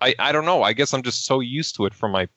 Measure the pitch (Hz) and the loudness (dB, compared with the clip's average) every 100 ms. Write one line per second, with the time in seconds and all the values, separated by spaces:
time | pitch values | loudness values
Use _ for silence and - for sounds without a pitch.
0 | 127 - 131 151 160 180 104 113 143 135 | 0 2 0 0 2 2 2 2 0 0
1 | 123 - - 135 123 139 160 - 98 - | -2 -4 0 0 0 -4 -6 -2 -2 -2
2 | 110 95 90 | -2 0 -2